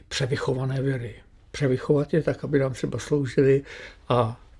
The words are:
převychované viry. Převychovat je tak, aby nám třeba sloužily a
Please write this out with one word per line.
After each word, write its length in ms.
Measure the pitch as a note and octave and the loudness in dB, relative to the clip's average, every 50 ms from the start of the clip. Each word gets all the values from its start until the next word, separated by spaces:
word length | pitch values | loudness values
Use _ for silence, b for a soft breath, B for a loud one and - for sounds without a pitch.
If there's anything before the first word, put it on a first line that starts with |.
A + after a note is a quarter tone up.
| - - | -4 -8
převychované 760 | - - C#3 B2 C3+ C3 - - C3+ C3 C3 C3 C3+ C3+ | -6 -4 -2 -2 -2 -2 -2 -2 -2 -2 -2 -2 -2 -2
viry. 340 | C3 C#3 C3+ B2+ A#2+ A#2 - - - - - - _ _ | -2 -2 -2 -4 -6 -8 -12 -14 -18 -20 -20 -20 _ _
Převychovat 600 | - - D3 C3+ C3 B2+ - - D3+ C#3+ D3 - - | -6 -2 0 0 0 0 2 2 2 2 2 2 0
je 80 | E3 | 0
tak, 220 | C#3+ - C3+ - - | 2 0 -2 -2 -2
aby 160 | - D3 C#3+ | 0 0 2
nám 140 | C3+ C3+ B2+ | 2 0 -2
třeba 260 | - - - - A#2 | -4 -6 -4 -4 -6
sloužily 640 | - - D3+ D3 C#3+ B2 - - C#3 C3 C3+ C#3 C#3 B B B B B B B B - | -4 -2 0 0 0 0 2 4 4 6 4 4 2 B B B B B B B B 0
a 280 | B2+ A#2+ A#2 A2+ A#2 - - - - | 2 2 2 2 -2 -8 -14 -20 -20